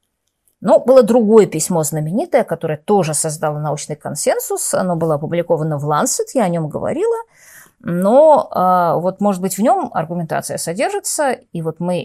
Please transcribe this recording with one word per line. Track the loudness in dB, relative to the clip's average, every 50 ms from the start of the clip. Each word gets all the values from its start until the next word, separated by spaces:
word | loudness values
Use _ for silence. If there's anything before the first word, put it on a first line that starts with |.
| _ _ _ _ _ _ _ _ _ _ _ _
Но | 0 4 4 4
было | 6 6 6 6 6
другое | 6 4 2 4 6 6 6 6
письмо | 6 2 -4 -4 -2 -2 -2 -2
знаменитое, | -2 -2 -4 -4 -4 -2 -4 -2 0 0 0 0
которое | 0 -4 -6 -4 -4 -6
тоже | -4 _ 0 2 2 2 2 -2
создало | -4 -4 -4 -4 -4 -4 -4 -4 -4
научный | -4 -4 -6 -6 -6 -10 -12
консенсус. | -10 -10 -10 -8 -4 -2 -2 -2 -2 -2 -6 -6 -6 -4 -4 -4
Оно | -2 -2 -2 -2
было | -2 0 0 -2
опубликовано | -2 -4 -4 -4 -2 -2 0 0 -2 0 -2 -4 -4
в | -2 -2
Lancet, | 0 0 0 -2 -2 -4 -6 -4 -2
я | -2 0
о | 0
нем | 0 -2 -4 -4
говорила. | -6 -6 -4 -4 -4 -2 -2 -2 -2 -4 -6 _ _ _ _ -20 -20 -20 -20 _ _ _
Но, | -8 -6 -4 -2 2 4 6 6 8 8 6 4 2 0
а, | -2 0 2 2 4 4 2 2 0
вот, | 0 -2 -2 -4 -2 -2
может | -2 -2 -2
быть, | -4 -6 -4
в | 0 0
нем | 2 2 0 0 -4 -4
аргументация | -6 -6 -4 -6 -6 -6 -4 -6 -6 -6 -6 -8 -8
содержится, | -6 -6 -4 -4 -4 -4 -4 -4 -6 -6 -4 -2 -2 -2 -2
и | -4 -8 _ -10 -8 -6
вот | -6 -6 -6
мы | -4 -4 -4 -4 -4